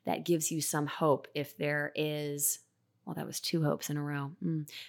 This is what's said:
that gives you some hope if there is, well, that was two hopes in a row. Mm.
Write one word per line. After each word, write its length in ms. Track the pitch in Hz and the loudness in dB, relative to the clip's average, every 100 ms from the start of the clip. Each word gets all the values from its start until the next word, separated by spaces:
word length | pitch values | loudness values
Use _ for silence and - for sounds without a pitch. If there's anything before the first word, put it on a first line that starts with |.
| - | -4
that 200 | - 156 | -2 2
gives 260 | 170 156 | 2 2
you 100 | 165 | -2
some 260 | - 151 147 | 0 0 -2
hope 400 | - 160 135 - 147 | 2 4 4 2 -6
if 220 | 143 - | -4 -2
there 340 | 147 147 147 - | 0 0 -2 0
is, 640 | 151 151 147 143 143 - _ _ _ _ - | 0 0 -2 0 0 0 _ _ _ _ -10
well, 100 | - | -6
that 120 | 147 | -6
was 120 | - | -4
two 240 | - 165 | 0 2
hopes 260 | 147 151 - | 4 2 0
in 80 | 147 | -2
a 60 | |
row. 280 | 147 143 143 170 | -2 -4 -6 -4
Mm. 260 | 175 160 147 - | -2 -2 -4 -12